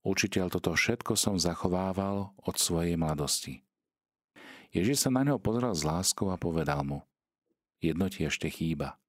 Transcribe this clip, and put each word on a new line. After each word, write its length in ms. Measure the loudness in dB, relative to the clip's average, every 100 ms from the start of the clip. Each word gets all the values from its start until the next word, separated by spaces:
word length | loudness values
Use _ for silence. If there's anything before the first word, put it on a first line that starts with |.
"Učiteľ, 480 | 0 0 2 0 0
toto 240 | 0 0
všetko 400 | 2 0 0 0
som 240 | 0 2 2
zachovával 960 | 0 0 0 2 0 -2 -2 -4 -6 -8
od 160 | -6 -2
svojej 400 | 0 2 2 2
mladosti." 640 | 0 0 -2 -2 -4 -14 _ _ _ _ _ _ _ -20 -20 -20 -4
Ježiš 340 | 0 2 2 2
sa 20 |
na 100 | 4
neho 140 | 4 2
pozrel 340 | 2 0 0
s 140 | 0 0
láskou 480 | 0 0 0 -2
a 80 | 0
povedal 400 | 0 0 0 0
mu: 240 | -2 -6 -10 _ _ _ _ _ _ _
"Jedno 300 | -2 0 -2
ti 160 | -2 -4
ešte 240 | -2 -6
chýba. 480 | -2 -2 -2 -4 -8